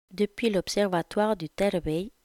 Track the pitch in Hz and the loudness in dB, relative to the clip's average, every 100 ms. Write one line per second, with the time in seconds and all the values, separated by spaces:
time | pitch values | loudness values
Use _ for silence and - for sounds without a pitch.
0 | _ 185 208 - 233 190 - 202 202 180 | _ -2 -2 0 0 0 0 0 2 0
1 | - 208 214 208 160 - 196 185 156 156 | 0 0 2 0 -4 -2 0 0 -2 -2
2 | 202 - | -4 -10